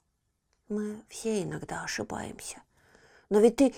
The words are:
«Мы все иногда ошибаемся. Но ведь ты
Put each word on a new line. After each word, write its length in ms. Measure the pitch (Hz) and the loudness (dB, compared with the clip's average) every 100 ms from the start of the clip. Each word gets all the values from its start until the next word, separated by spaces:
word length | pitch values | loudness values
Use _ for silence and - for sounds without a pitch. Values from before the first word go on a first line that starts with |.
| _ _ _ _ _ _ - | _ _ _ _ _ _ -10
«Мы 340 | 214 208 214 - | -6 -6 -10 -16
все 320 | - 226 214 | -8 -4 -2
иногда 420 | 156 151 - 170 | -4 -8 -8 -10
ошибаемся. 800 | 170 - - - - - - - _ _ _ _ _ _ _ | -8 -8 -8 -8 -10 -12 -16 -18 _ _ _ _ _ _ _
Но 100 | 208 | 6
ведь 160 | 226 233 | 6 8
ты 180 | 269 | 4